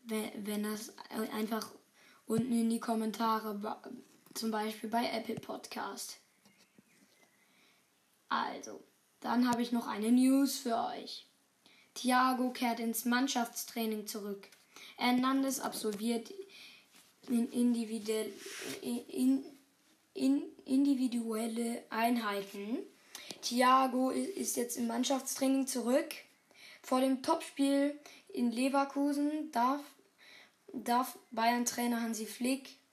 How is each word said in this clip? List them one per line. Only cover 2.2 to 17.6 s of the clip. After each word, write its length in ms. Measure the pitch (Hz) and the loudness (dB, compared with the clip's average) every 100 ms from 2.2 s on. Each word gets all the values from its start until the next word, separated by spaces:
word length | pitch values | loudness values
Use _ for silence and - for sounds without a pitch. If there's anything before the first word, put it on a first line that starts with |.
| - | 0
unten 260 | 226 254 | 0 2
in 180 | 233 226 | 2 2
die 100 | 226 | 0
Kommentare, 760 | - 226 220 214 226 220 220 | 0 -2 -2 0 2 2 -2
ba-, 280 | 202 202 - - - - _ - | -6 -6 -8 -10 -16 -18 _ -14
zum 180 | - 226 | -6 -2
Beispiel 380 | 214 214 214 220 | -2 -2 -6 -2
bei 200 | 226 240 | -2 0
Apple 260 | 226 220 226 | -4 -6 -8
Podcast. 800 | - - - - 294 - - - _ _ _ _ _ - _ _ _ _ _ _ _ _ _ _ _ _ _ _ _ | -8 -12 -10 -8 -8 -8 -12 -14 _ _ _ _ _ -20 _ _ _ _ _ _ _ _ _ _ _ _ _ _ _
Also, 560 | - - - - - - _ _ _ | -2 -2 -6 -12 -14 -18 _ _ _
dann 260 | 233 233 247 | 0 2 4
habe 120 | 233 | 2
ich 100 | 240 | 2
noch 160 | 240 - | 0 -2
eine 240 | 202 214 | -2 4
News 460 | 247 262 269 277 - | 6 8 6 4 0
für 180 | 247 226 - - | -2 0 -2 -6
euch. 300 | - - - _ _ _ - - _ | -10 -14 -16 _ _ _ -20 -20 _
Thiago 580 | - 247 254 262 247 254 | -4 2 4 4 2 -2
kehrt 300 | 247 240 233 | 0 -2 -2
ins 240 | 233 226 240 | -2 -2 0
Mannschaftstraining 1000 | 247 269 254 233 - - 240 226 214 208 | 2 2 0 -2 -6 -8 -4 -2 -2 -6
zurück. 440 | 220 202 202 - - _ - - - | -8 -6 -8 -12 -20 _ -20 -18 -2
Hernandez 640 | 247 247 262 269 269 262 | 2 4 4 2 2 -2
absolviert 760 | - - 220 202 226 233 - - - - - - _ - _ _ - | -4 -2 -4 -2 0 -2 -4 -14 -14 -18 -20 -20 _ -20 _ _ -2
in 220 | 240 233 | 0 2
individuell-, 800 | 247 | 2